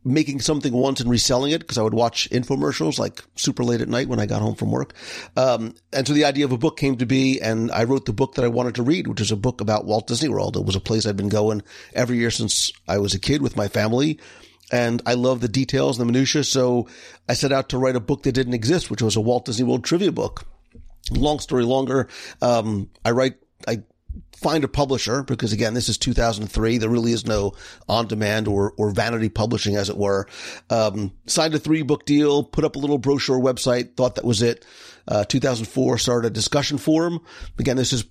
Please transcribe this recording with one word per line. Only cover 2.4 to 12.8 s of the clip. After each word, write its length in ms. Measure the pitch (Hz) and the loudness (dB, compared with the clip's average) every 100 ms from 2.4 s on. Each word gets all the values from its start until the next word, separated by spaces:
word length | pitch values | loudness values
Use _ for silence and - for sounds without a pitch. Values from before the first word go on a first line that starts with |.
| 123 139 143 135 156 135 | -2 -2 -2 0 -2 -2
like, 260 | 104 - - | -4 -6 -18
super 300 | - - 127 | -4 -4 0
late 160 | 123 117 | 0 0
at 80 | - | 0
night 200 | 120 143 | -2 -2
when 120 | 113 | -2
I 60 | 107 | 0
got 160 | 107 | 0
home 140 | 107 107 | -2 -2
from 140 | 107 | -2
work. 220 | 120 135 - - - - - | -2 -4 -12 -16 -16 -6 2
Um, 360 | 131 117 113 - _ | 2 2 -4 -10 _
and 160 | 139 131 | -4 2
so 60 | |
the 140 | 147 147 | 4 4
idea 180 | 139 | 2
of 80 | 143 | 0
a 60 | 123 | 2
book 180 | 156 - | 0 0
came 200 | 139 123 | -2 0
to 80 | 123 | 0
be, 340 | 131 131 131 | 2 2 2
and 320 | 110 113 113 | 0 0 0
I 120 | - | 0
wrote 200 | 117 135 | 2 0
the 80 | - | 0
book 220 | 104 131 | -2 -2
that 100 | - | 0
I 40 | 120 | 0
wanted 260 | 120 123 | 0 -2
to 80 | 120 | 0
read, 240 | 120 180 - | 0 0 -2
which 160 | 110 | -2
is 100 | 104 | 0
a 40 | 107 | 0
book 260 | 123 - | -2 -2
about 240 | 104 107 95 | 0 0 2
Walt 200 | 107 - | -2 0
Disney 220 | 120 151 | -2 0
World. 260 | 104 98 | 0 -2
It 120 | 101 101 | -2 -2
was 100 | 95 | -2
a 40 | |
place 260 | - 113 104 | 0 0 0
I'd 100 | 98 | -2
been 140 | 101 | 0
going 320 | 107 104 104 - - - | 2 2 0 -6 -20 -6
every 240 | - 123 123 | -2 0 2
year 120 | 117 | 0
since 400 | 110 110 - - - | -2 -2 -2 -2 -6